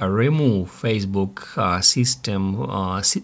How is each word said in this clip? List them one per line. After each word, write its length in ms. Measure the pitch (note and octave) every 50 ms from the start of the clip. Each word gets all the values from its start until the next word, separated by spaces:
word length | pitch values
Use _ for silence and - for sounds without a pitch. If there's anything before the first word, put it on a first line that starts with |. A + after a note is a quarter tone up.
uh, 80 | - F#2+
remove 600 | G2 G#2+ A#2 C#3 D#3 D#3 D3+ C3 A2 G2 F#2 F2+
Facebook, 880 | - - - A#2 A2 G#2+ G2 G2 G2 G2 G2 F#2+ - - - - - -
uh, 220 | G2+ F#2 F2 F2+
system, 840 | F#2+ - - - B2 A#2+ - - - - G#2 G2 G2 F#2+ F#2+ A2 - -
uh, 320 | - F#2 F#2+ F#2 F#2 F#2+
sy-, 200 | - - - -